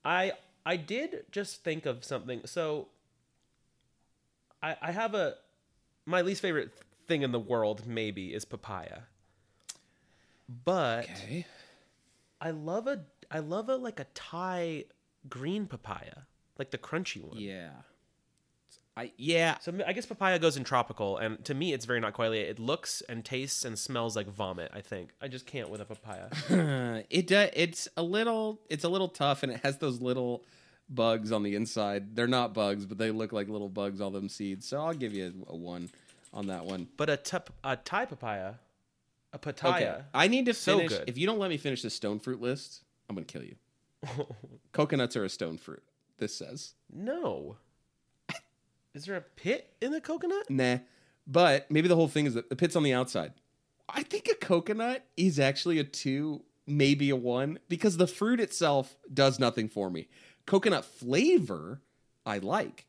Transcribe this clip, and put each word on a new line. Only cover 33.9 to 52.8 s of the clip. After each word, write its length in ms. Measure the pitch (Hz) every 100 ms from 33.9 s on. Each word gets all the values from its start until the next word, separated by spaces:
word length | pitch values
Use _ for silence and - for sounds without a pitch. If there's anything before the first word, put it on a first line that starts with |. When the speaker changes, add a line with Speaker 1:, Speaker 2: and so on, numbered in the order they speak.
| 98
Speaker 2:
all 100 | 98
them 180 | 98 98
seeds. 380 | - 101 95 -
So 120 | 139
I'll 80 | 160
give 200 | 160 117
you 180 | 101 90 95 -
a, 40 |
a 40 | 82
one 320 | 87 87 87 - - - -
on 140 | 107 98
that 180 | 90 85
one. 220 | 95 85 -
Speaker 1:
But 100 | 151
a 80 | 147
tup-, 340 | - 180 - -
a 120 | 135 127
Thai 280 | - 196
papaya, 500 | 254 143 117 101 95 123 _ _ _ _ _ _ _
a 60 | 147
pitaya. 360 | 151 135 175 175 123
Speaker 2:
Okay, 80 | 78 143
I 160 | 131 180
need 160 | 254 247
to 80 |
Speaker 1:
So 220 | 226 - 196
Speaker 2:
finish. 160 | 165
Speaker 1:
good. 120 | 98 -
Speaker 2:
If 80 | 123
you 100 | 185
don't 120 | 226
let 100 | 190
me 80 | 151
finish 240 | 143 127
this 140 | 113
stone 260 | - 104 104
fruit 220 | - 117
list, 400 | 120 139 - - _ _ -
I'm 80 | 95
gonna 80 |
kill 180 | 80 -
you. 140 | 58 - _ _ _ _
Speaker 1:
<laughs> 220 | 139 123 143 113 139 113 _
Speaker 2:
Coconuts 440 | - 151 143 120 120
are 80 |
a 60 | 95
stone 260 | - 85 80
fruit, 260 | - - _ _ _ _
this 180 | 104 -
says. 380 | - 139 - _ _
Speaker 1:
No. 640 | 147 214 330 302 78 71 110 _ _ _ _ _ _ - - _ _ _ _ _
Is 120 | 139 165
there 100 | 190
a 60 |
pit 500 | - - 170 254 - _
in 100 | 254
the 120 | 311
coconut? 480 | 302 320 349 392 -
Speaker 2:
Nah. 260 | 135 127 123 - _ _ _ -
But 440 | 135 175 139 -
maybe 180 | 151 175
the 80 | 170
whole 120 | 156
thing 180 | 151 147
is 80 |
that 160 | 117 -
the 60 | 127
pit's 200 | 175
on 60 | 170